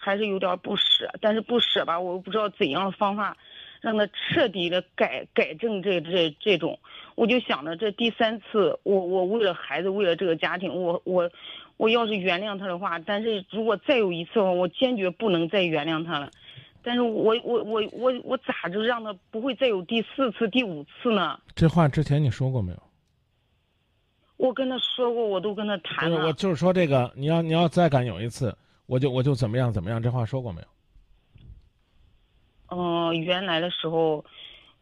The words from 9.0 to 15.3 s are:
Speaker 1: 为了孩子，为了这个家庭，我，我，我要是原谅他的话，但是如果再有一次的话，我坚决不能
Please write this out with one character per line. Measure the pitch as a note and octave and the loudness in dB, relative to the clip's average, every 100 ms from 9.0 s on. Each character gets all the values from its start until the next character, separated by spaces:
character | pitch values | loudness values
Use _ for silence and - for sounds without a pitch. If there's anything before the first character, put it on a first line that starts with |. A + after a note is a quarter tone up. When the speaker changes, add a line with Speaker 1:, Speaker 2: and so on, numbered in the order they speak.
| F3+ F#3 F3+ | 2 0 0
Speaker 1:
为 | A#3 | 2
了 | G3+ | 0
孩 | E3 - C#3+ | -2 -6 -4
子， | F#3+ | -2
为 | G3+ | 0
了 | F#3 E3+ | 2 2
这 | |
个 | F#3+ | 2
家 | E3 E3+ F3 | 0 0 -2
庭， | F#3 | -4
我， | E3 F3+ E3+ | -2 -2 -2
我， | - F#3 F3 - - - - - | 0 0 0 -4 -18 -18 -14 0
我 | A3 | 4
要 | A#3+ A3 | 4 2
是 | G#3+ | 0
原 | F#3 F3 | 0 0
谅 | G#3 G3 | -2 -6
他 | G3 | -6
的 | F3 | -4
话， | F#3+ E3+ | -4 -4
但 | D#3+ G3+ | -4 -2
是 | A3+ G#3+ F#3+ | -2 -4 -4
如 | G#3 | -4
果 | A3+ G3+ | 0 0
再 | - C4 | 2 2
有 | G3 | 2
一 | E3 | -2
次 | E3+ A3+ | -2 2
的 | |
话， | F#3+ | 2
我 | F3+ F3+ | 2 0
坚 | - B3+ A#3+ | 0 0 2
决 | F#3 | -2
不 | E3+ | 0
能 | A3 | 0